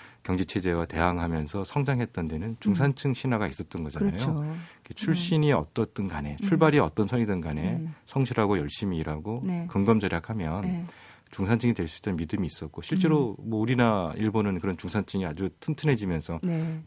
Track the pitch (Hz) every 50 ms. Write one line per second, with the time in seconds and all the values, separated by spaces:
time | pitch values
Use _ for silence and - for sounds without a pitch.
0 | - - - _ _ - 95 92 95 - - 104 90 92 85 85 82 80 - 78
1 | 82 90 87 87 85 82 82 80 76 73 - 101 95 - - 143 139 135 139 123
2 | 120 - - - 87 78 80 78 92 113 113 - - 214 101 87 151 143 135 -
3 | - 143 127 - - 135 123 110 104 82 69 - 90 - - 87 80 76 69 -
4 | - 202 - 92 117 147 160 151 147 151 160 170 170 - - - _ - - -
5 | - - 160 175 175 175 170 156 151 147 135 - 76 - _ - 113 - - -
6 | 101 95 85 76 73 73 73 76 - 196 185 185 165 156 147 147 110 - - -
7 | 107 98 123 120 117 104 98 90 78 80 73 76 78 92 - 165 160 165 156 -
8 | _ - - 143 135 123 123 - 110 101 104 90 73 73 - - - 101 90 80
9 | 78 76 76 78 85 101 113 123 139 185 180 170 170 175 - 101 98 104 113 110
10 | 101 92 85 85 - - 113 110 90 78 80 95 101 92 180 170 175 175 - -
11 | - - - - _ _ - - 98 95 117 113 117 120 113 - 87 80 - -
12 | - 104 92 80 82 80 - 98 95 78 - - 82 76 - - - - 160 190
13 | 185 165 160 151 135 113 98 - 98 110 113 107 110 117 131 123 120 117 110 101
14 | 90 80 73 - 107 110 98 110 104 101 95 87 80 98 92 82 - 92 - 107
15 | 98 - - 98 95 85 76 82 98 92 - _ - - 151 - - 151 135 110
16 | 104 92 87 78 76 - 85 80 - 90 170 160 165 165 160 160 160